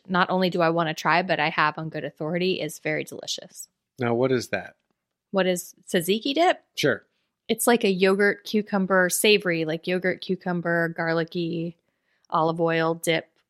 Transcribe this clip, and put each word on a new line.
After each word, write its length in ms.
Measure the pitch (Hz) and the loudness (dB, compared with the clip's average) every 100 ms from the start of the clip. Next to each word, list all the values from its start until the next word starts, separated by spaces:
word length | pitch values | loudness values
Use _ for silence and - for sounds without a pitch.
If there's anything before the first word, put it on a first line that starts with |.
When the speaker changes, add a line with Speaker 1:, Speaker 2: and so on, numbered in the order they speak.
| - | -2
Speaker 1:
not 220 | 180 185 | 0 2
only 200 | 185 180 | 2 0
do 120 | 175 | 2
I 80 | 165 | 2
wanna 240 | 170 156 | 2 -2
try, 280 | 156 160 170 | -2 2 2
but 160 | 185 156 | 2 0
I 120 | 151 | 0
have 280 | 170 151 160 | 2 0 0
on 120 | 160 | -8
good 140 | 151 | -8
authority 560 | 151 - 156 175 185 - | -10 -6 -4 -2 -2 -2
is 200 | 151 - | -6 -6
very 240 | 156 151 | -4 -4
delicious. 640 | - - - - - - - _ _ - | -6 -12 -10 -10 -12 -20 -20 _ _ -4
Speaker 2:
Now, 140 | 120 | -2
what 180 | 117 131 | 2 2
is 160 | 123 - | 0 -2
that? 260 | 95 - _ _ _ _ _ _ | -8 -8 _ _ _ _ _ _
Speaker 1:
What 140 | 190 185 | 0 0
is 280 | 180 - - - | -2 -6 -18 -4
tzatziki 420 | 185 170 226 277 | -2 0 -2 0
dip? 280 | 294 349 - _ - | 2 2 0 _ -2
Speaker 2:
Sure. 280 | 143 104 - _ _ _ - | 0 0 -6 _ _ _ -6
Speaker 1:
It's 180 | 226 247 | 0 2
like 180 | 233 | 2
a 60 | 208 | 2
yogurt 540 | 185 190 196 202 196 | 2 2 4 2 0
cucumber, 640 | - 214 208 202 185 185 180 | -2 -4 0 -2 2 2 2
savory, 540 | - 214 208 190 165 | 2 4 4 2 -2
like 220 | 156 165 180 | -2 -4 -4
yogurt 340 | 185 185 - | -2 -2 -4
cucumber, 680 | - 180 180 175 170 170 170 165 | -4 -4 -4 -4 0 0 0 -2
garlicky, 800 | 165 165 165 180 165 165 170 - _ _ _ _ _ | -2 -2 -2 -4 -4 -4 -6 -10 _ _ _ _ _
olive 300 | 170 160 165 | 0 2 2
oil 340 | 165 165 165 | 2 2 0
dip. 340 | 165 170 160 - _ | -2 -2 -2 -4 _